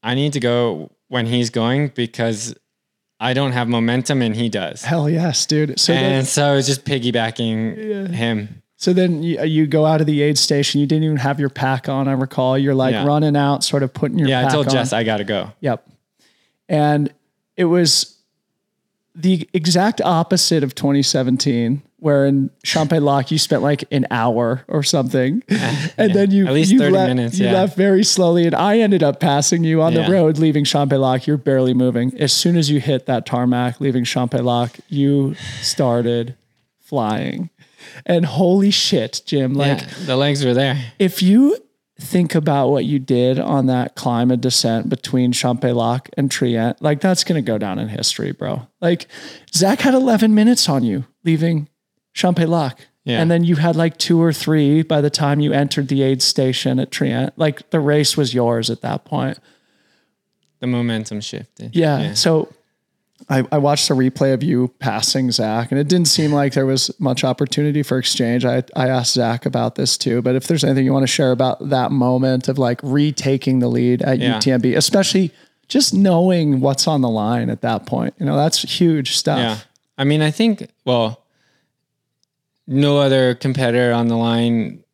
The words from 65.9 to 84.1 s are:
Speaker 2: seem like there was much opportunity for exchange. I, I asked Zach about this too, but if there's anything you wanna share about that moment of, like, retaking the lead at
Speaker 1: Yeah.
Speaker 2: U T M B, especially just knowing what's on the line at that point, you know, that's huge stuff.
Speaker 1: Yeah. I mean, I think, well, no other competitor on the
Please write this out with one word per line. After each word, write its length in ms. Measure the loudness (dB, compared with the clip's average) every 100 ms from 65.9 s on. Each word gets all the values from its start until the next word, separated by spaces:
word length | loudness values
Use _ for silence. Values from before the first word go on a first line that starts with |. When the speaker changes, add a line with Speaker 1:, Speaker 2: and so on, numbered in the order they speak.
| 2 2
Speaker 2:
seem 240 | 2 0
like 220 | 2 0
there 120 | 0 0
was 260 | 0 -2 -2
much 240 | -2 0
opportunity 600 | -2 -2 -2 0 0 0
for 140 | -2 -2
exchange. 480 | -2 -2 0 0 0
I, 180 | -2 -4 -2
I 120 | -2
asked 240 | 0 -2
Zach 320 | 0 0 -2 -2
about 300 | -2 -4 -2
this 220 | -4 -2
too, 240 | -2 0
but 140 | 0 -2
if 120 | 0
there's 160 | 0
anything 220 | 2 2 2
you 80 |
wanna 140 | 2 0
share 240 | 0 0
about 380 | 2 0 -2 -2
that 220 | -2 0
moment 560 | 0 2 2 2 0 -2
of, 100 | 0
like, 200 | 0 -2
retaking 760 | -2 0 0 -2 -2 -2 0 0
the 100 | 0
lead 320 | 0 0 0
at 180 | 0 0
Speaker 1:
Yeah. 160 | 0 0
Speaker 2:
U 60 |
T 100 | 0
M 100 | 2
B, 120 | 2 0
especially 560 | 2 0 2 0 0 _ _ _ _
just 260 | -2 0
knowing 640 | 2 4 4 4 2 2 2
what's 280 | 2 0 0
on 140 | 0
the 80 | 0
line 400 | 0 -2 -2 -2
at 120 | -4
that 240 | -4 -4 -4
point, 280 | -4 -4 -4
you 60 | -2
know, 100 | 0
that's 240 | 0 0
huge 540 | -4 0 2 2 -2 -2
stuff. 240 | -2 0
Speaker 1:
Yeah. 180 | -2 -4 -10 _ _ -2
I 60 |
mean, 180 | 0 2
I 100 | 0
think, 380 | 2 0 0 -8 _ -2
well, 380 | 0 0 -4 _ _ _ _ _ _ _ _ _ _ _ _ _ _ -4
no 320 | 0 2 4
other 360 | 4 4 2 0
competitor 560 | -2 -2 0 2 2
on 160 | 2
the 80 | 0